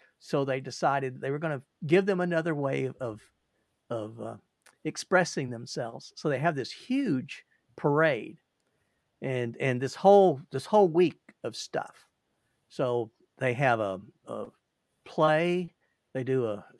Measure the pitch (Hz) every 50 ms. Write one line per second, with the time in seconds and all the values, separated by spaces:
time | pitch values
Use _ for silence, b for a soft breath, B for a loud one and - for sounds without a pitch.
0 | b b b b - - - 143 139 139 131 135 127 127 120 - 175 147 139 139
1 | 135 131 127 - - 135 139 151 165 160 147 127 - _ _ - - 139 165 190
2 | 196 202 190 180 180 175 170 160 160 170 156 147 143 135 135 139 135 127 - -
3 | 131 120 107 107 - _ _ _ _ _ _ _ _ _ _ _ _ - 123 110
4 | 104 110 113 113 110 113 113 107 _ _ _ _ _ - _ _ - 156 - -
5 | - - 190 185 175 - - 180 139 117 120 117 120 - - 156 123 113 117 127
6 | - - - - - 160 139 123 147 170 156 135 117 - - - - - 247 277
7 | 285 220 143 127 - - - - - _ _ _ _ _ _ - - 151 143 151
8 | 160 160 139 107 - - - - _ _ _ _ _ _ _ _ _ _ _ _
9 | _ _ _ - - 135 131 127 120 120 117 - 135 135 123 123 135 127 - -
10 | - 196 202 202 190 180 147 131 165 - - 131 - - - 214 202 175 156 175
11 | 185 151 - _ _ - - _ - 117 110 - - - - - - - - -
12 | _ _ _ _ _ _ _ _ _ _ _ _ _ _ - - 143 123 123 120
13 | 113 107 _ _ _ _ _ - 135 127 123 123 147 127 117 113 107 98 95 95
14 | 98 - - _ _ - 110 107 107 - - _ _ _ _ _ _ _ _ _
15 | - - - - 156 156 156 156 170 175 175 180 175 165 _ _ _ _ _ _
16 | _ _ - 131 127 127 131 131 120 110 104 104 - - -